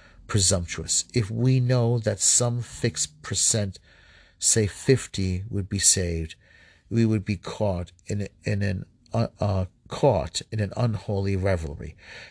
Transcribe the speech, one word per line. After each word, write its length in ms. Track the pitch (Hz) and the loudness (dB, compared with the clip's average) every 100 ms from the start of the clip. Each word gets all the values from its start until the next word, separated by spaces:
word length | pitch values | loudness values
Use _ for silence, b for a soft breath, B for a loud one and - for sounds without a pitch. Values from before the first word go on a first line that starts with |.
| b b - | b b -2
presumptuous. 800 | 98 92 92 85 - 80 - - | 2 2 2 -2 -8 -4 -4 -2
If 160 | 120 101 | -2 -2
we 280 | 113 127 131 | 0 2 4
know 400 | 123 127 117 120 | 4 2 2 2
that 200 | 110 104 | 0 0
some 400 | - - 120 120 | 2 2 2 -2
fixed 640 | 113 - 120 - - - | -6 -2 -2 -2 -6 -8
percent, 560 | - - - 110 101 - b b b b b b | -6 0 2 2 0 -6 b b b b b b
say 280 | - 113 104 | 0 2 2
fifty, 800 | - - 127 - - 95 92 107 | 0 4 4 2 -4 -2 -2 -4
would 220 | 104 92 | -6 -4
be 80 | 98 | 2
saved, 560 | - - 87 82 80 - b b b b _ | 2 4 2 -2 -6 -10 b b b b _
we 160 | 113 113 | 2 4
would 180 | 110 | 2
be 120 | 95 101 | 0 -4
caught 560 | - - 107 87 87 - - | -6 -4 -2 -2 -6 -12 -6
in, 220 | 101 98 - | -6 -6 -6
in 180 | - 101 | -4 -2
an, 220 | 101 92 - _ _ | -2 -4 -8 _ _
uh, 140 | 113 117 - | -2 -2 -2
uh, 240 | 101 95 92 - - | 0 0 -2 -8 -14
caught 540 | - 147 98 71 - - | 0 2 2 0 -6 -6
in 80 | 107 | -4
an 120 | 101 - | -2 0
unholy 580 | 120 104 - 101 98 | -2 -2 -4 -2 0
revelry. 640 | 98 95 90 78 76 76 - B B B | 0 0 0 -2 -8 -12 -14 B B B